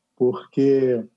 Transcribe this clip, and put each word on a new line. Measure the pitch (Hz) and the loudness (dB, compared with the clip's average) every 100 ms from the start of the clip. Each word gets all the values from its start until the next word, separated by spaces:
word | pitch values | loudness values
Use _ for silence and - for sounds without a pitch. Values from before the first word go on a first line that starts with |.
| _ - | _ -4
porque | 123 127 - - 139 135 131 120 107 | -2 -2 -6 -2 2 2 0 -2 -6